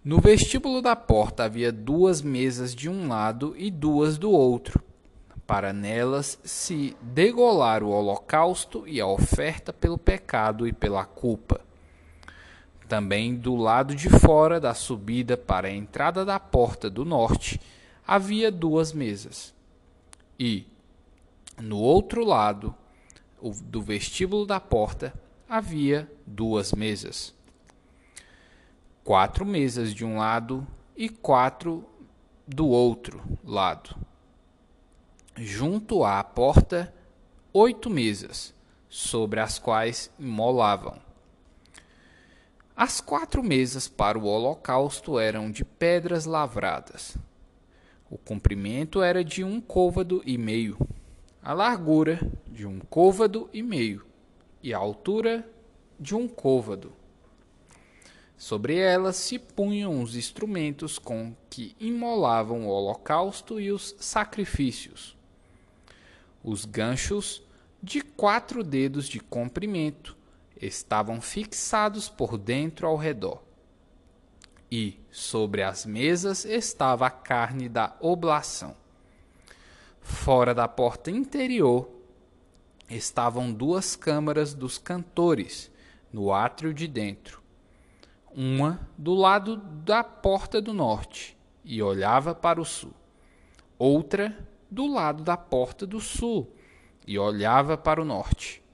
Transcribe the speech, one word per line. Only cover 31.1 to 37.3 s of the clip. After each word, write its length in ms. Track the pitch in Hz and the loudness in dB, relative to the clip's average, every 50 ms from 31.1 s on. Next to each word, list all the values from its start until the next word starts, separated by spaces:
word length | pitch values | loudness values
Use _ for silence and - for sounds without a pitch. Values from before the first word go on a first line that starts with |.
| 220 - - - 139 123 127 131 - - - 170 165 170 - - - - - _ _ _ _ _ _ _ _ | -8 -8 2 4 4 6 6 2 0 -4 -6 -6 -6 -6 -10 -18 -20 -20 -20 _ _ _ _ _ _ _ _
do 200 | - 139 135 160 | -10 -2 0 4
outro 520 | 143 120 120 123 120 113 113 - - - - - - - - - | 4 6 6 6 6 4 0 -8 -14 -14 -12 -8 -8 -8 -8 -8
lado. 520 | - 104 101 95 90 78 - - - - - - - _ _ _ _ _ _ _ _ _ _ _ _ _ _ _ _ _ _ _ _ _ _ _ _ _ | -6 -2 0 0 0 0 -4 -10 -16 -12 -12 -12 -14 _ _ _ _ _ _ _ _ _ _ _ _ _ _ _ _ _ _ _ _ _ _ _ _ _
Junto 680 | - 117 104 101 107 131 156 196 214 214 - 226 185 131 | -12 -10 -8 -6 -2 -2 -2 -2 -2 -2 0 2 2 4
à 200 | 101 98 98 101 | 4 2 0 -2
porta, 680 | - - 120 123 139 147 - - - 180 170 175 - - - - - _ _ - _ | -4 0 2 2 8 8 6 6 6 -2 -4 -4 -6 -12 -20 -20 -20 _ _ -20 _